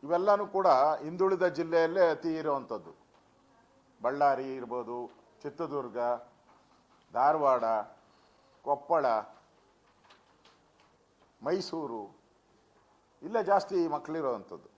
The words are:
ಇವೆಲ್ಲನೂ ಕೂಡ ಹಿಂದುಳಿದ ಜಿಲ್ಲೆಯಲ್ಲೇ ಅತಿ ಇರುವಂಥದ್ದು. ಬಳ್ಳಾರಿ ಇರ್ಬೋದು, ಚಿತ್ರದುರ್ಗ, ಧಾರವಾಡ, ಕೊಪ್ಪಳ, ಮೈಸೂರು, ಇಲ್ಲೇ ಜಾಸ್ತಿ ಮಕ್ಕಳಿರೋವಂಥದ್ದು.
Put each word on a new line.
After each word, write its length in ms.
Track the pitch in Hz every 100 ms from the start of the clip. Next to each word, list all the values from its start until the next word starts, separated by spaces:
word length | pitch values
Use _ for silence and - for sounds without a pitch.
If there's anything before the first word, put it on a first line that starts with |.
| 139
ಇವೆಲ್ಲನೂ 400 | 175 196 202 202 196
ಕೂಡ 120 | 185 131 147 156
ಹಿಂದುಳಿದ 420 | 147 175 190 190 180 143
ಜಿಲ್ಲೆಯಲ್ಲೇ 440 | 165 165 165 185 170
ಅತಿ 180 | 156 165 160
ಇರುವಂಥದ್ದು. 540 | 151 139 120 107 - - _ _ _ _ _ _ _ _ _ _ 117
ಬಳ್ಳಾರಿ 420 | 143 143 135 135 131
ಇರ್ಬೋದು, 400 | 120 123 113 120 120 - _ _
ಚಿತ್ರದುರ್ಗ, 540 | 147 143 160 143 123 110 120 120 - _ _ _ _ _ _ _ _ 113
ಧಾರವಾಡ, 460 | 139 156 143 127 113 110 104 - _ _ _ _ _ _ 139
ಕೊಪ್ಪಳ, 400 | 143 - 170 135 110 104 - _ _ _ _ _ _ _ - _ _ _ _ _ _ _ _ _ _ _ _ 123
ಮೈಸೂರು, 560 | 185 - 165 143 113 101 - _ _ _ _ _ _ _ _ _ _ 156
ಇಲ್ಲೇ 160 | 226 196
ಜಾಸ್ತಿ 240 | 196 196 190 165
ಮಕ್ಕಳಿರೋವಂಥದ್ದು. 760 | 147 151 160 139 113 98 85 -